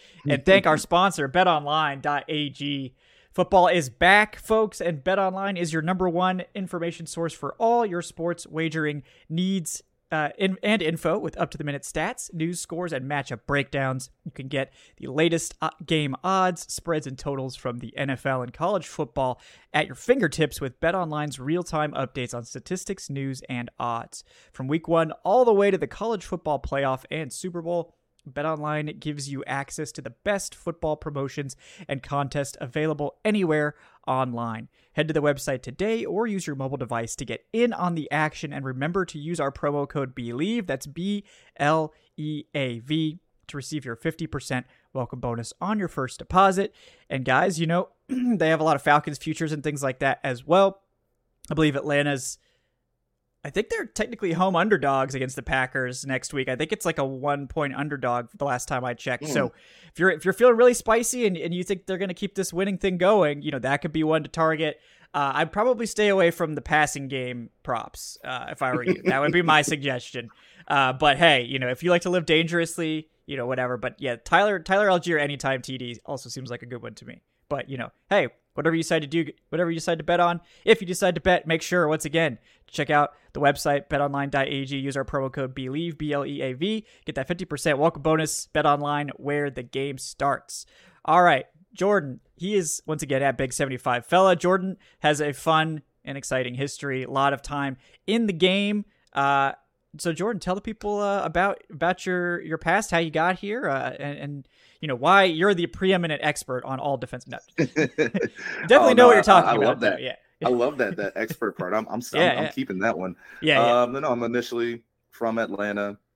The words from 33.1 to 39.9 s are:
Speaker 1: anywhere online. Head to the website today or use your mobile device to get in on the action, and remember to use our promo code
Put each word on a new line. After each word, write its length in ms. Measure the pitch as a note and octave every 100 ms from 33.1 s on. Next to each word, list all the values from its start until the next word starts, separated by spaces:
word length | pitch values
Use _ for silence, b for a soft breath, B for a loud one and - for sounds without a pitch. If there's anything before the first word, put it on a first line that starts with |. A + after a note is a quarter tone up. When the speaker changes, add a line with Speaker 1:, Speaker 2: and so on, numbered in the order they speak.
| -
Speaker 1:
anywhere 520 | G#3+ G#3 F3 D3+ D3 - b b -
online. 640 | C3 B2+ A#2 A#2 A2 - _ _
Head 140 | - D#3
to 60 |
the 80 | D#3
website 400 | D3 C3+ - B2+
today 420 | - B2+ G3+ A3+
or 240 | - F#3 A#3
use 180 | G3 D#3+
your 100 | C#3
mobile 220 | C3+ C3+
device 380 | A#2+ A#2+ A#2 -
to 100 | B2+
get 200 | A2+ -
in 180 | A3 A#3+
on 240 | - F3+ E3
the 160 | C#3+
action, 400 | C#3+ D3+ - D#3
and 140 | C#3 C3+
remember 400 | B2+ D3 F#3 F3+
to 120 | D3+
use 220 | D3+ E3
our 120 | C#3
promo 360 | - D3 D3
code 260 | C#3